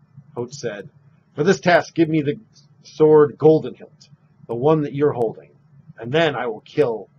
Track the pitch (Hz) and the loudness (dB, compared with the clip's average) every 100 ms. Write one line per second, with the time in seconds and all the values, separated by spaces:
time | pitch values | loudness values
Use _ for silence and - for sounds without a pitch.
0 | _ _ - 120 120 - 117 101 - _ | _ _ -16 -12 -12 -10 -12 -12 -18 _
1 | _ _ _ - 165 185 175 165 - - | _ _ _ -4 -2 0 2 0 0 -2
2 | 160 160 143 - - _ _ _ - - | -2 -2 -4 -6 -12 _ _ _ -10 2
3 | 156 156 147 - 156 156 127 - - _ | 4 6 4 4 2 2 -2 -14 -20 _
4 | _ _ _ _ - 117 143 160 143 143 | _ _ _ _ -12 -4 0 0 -2 -2
5 | 147 120 110 82 - _ _ _ - - | -2 -2 -6 -8 -20 _ _ _ -20 -18
6 | 117 156 160 120 123 107 - 147 127 110 | -6 -2 -2 -4 -8 -10 -6 -2 -2 -4
7 | 95 | -14